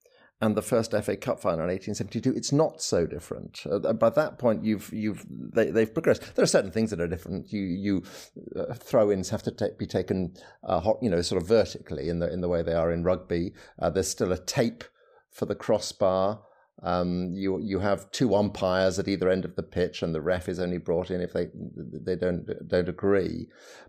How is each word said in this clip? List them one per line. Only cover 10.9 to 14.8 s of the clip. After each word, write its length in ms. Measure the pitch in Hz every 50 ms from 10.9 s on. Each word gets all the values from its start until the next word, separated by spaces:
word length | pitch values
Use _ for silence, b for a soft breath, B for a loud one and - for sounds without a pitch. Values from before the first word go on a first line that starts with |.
| 107 -
you 80 | 131 113
know, 120 | 85 87
sort 200 | 85 - 101 92
of 60 | 85 90
vertically 640 | 113 110 98 - - - - - 85 71 71 85
in 100 | 85 85
the, 120 | 85 -
in 100 | 80 92
the 80 | 87 87
way 120 | 87 85
they 120 | 82 85 82
are 180 | 85 82 85
in 120 | 85 85 85
rugby. 500 | 87 80 76 - - 87 85 87 101 B B B B B -
Uh, 100 | - 87
there's 200 | 78 95 90 -
still 220 | - - 113 90
a 60 | 90 -
tape 460 | - - - 139 117 117 - -